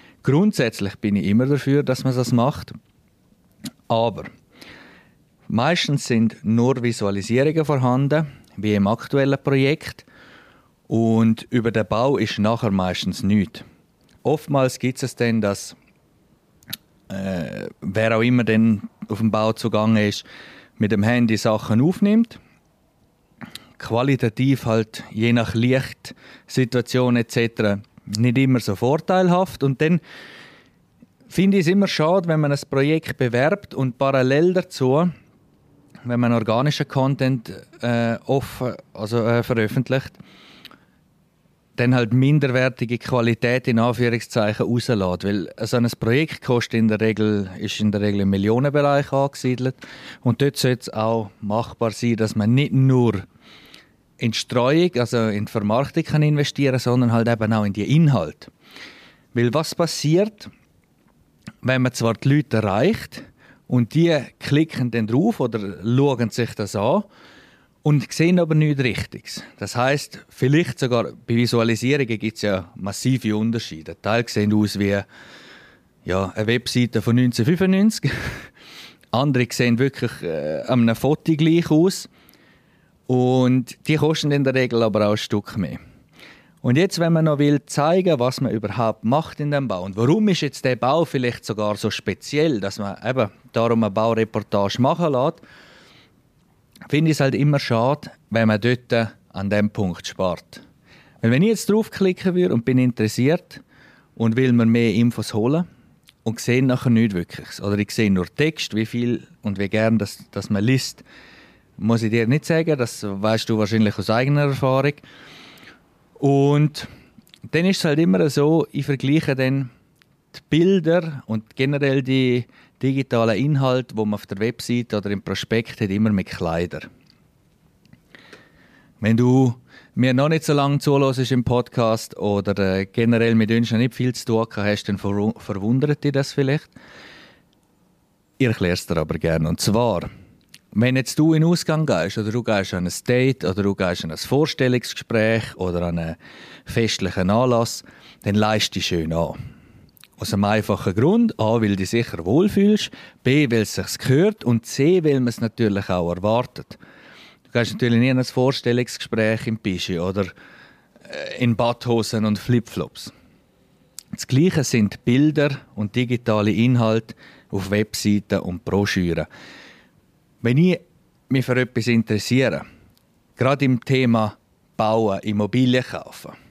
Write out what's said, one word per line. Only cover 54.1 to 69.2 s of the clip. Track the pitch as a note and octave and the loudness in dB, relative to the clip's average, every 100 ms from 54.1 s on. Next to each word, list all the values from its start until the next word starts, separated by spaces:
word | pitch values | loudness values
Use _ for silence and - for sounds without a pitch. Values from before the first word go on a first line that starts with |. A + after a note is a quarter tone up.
| _ | _
in | A#2+ | -4
die | - | -4
Streuung, | - A#2+ B2 D#3 F3 A#2+ | -2 0 2 2 2 0
also | A#2 A#2+ A2 | 0 0 0
in | G#2 G#2 | -2 -4
die | |
Vermarktung | A2+ G#2 A2+ C#3 - | -4 0 0 0 -4
kann | D#3+ D3+ | -2 0
investieren, | D3+ D3 C#3+ - C#3 B2+ | 2 2 -2 0 0 0
sondern | B2 B2 A#2+ | 0 2 2
halt | A2+ A2+ | 2 2
eben | A#2 A2 | 0 0
auch | A2 | 0
in | G#2 | 0
die | G2 F#2+ D3 | -2 2 4
Inhalte. | D#3+ A#2 D2+ - - _ _ - - - - _ _ | 4 2 -2 -8 -20 _ _ -20 -20 -20 -20 _ _
Weil | A#2+ A#2+ | 0 0
was | C3+ D#3+ | 0 -2
passiert, | - E3+ - D3 E3+ G#3+ - - - _ _ _ _ _ _ _ _ - - | -2 -4 -2 2 2 2 -4 -20 -20 _ _ _ _ _ _ _ _ -20 -8
wenn | A#2+ C3 | -2 0
man | B2+ | 0
zwar | - A2+ A2 | 0 -2 0
die | C3+ D3 | 2 2
Leute | - A2 | 2 0
erreicht | G#2 G2 D#3+ A3+ - - - _ - _ - | 0 2 2 0 -8 -18 -20 _ -20 _ -4
und | B2 A#2 | -2 0
die | D3+ E3+ D3+ A#2 _ | 2 2 2 -2 _
klicken | - C#3+ D#3+ - B2 | 0 0 2 -2 -2
dann | A#2 G#2+ | -2 0
drauf | A#2+ G3+ A3 | 0 0 0
oder | B2+ A2 G2+ F#2 | -2 -4 -6 -6
schauen | G#2 B2+ C#3+ A#2+ A#2 | 0 2 2 0 -2
sich | - A2+ - | -2 -4 -6
das | G2+ G#2+ | -6 -2
an, | G#2 F#3+ G#3 - - - - _ _ _ | 0 0 -2 -12 -20 -20 -20 _ _ _
und | D3+ D3 - | 0 2 0
sehen | - E3 F3+ | 0 2 2
aber | E3 D#3 | 2 2
nichts | D3+ C#3 | 2 2
Richtiges. | B2 F#2 - - | 0 -2 -6 -10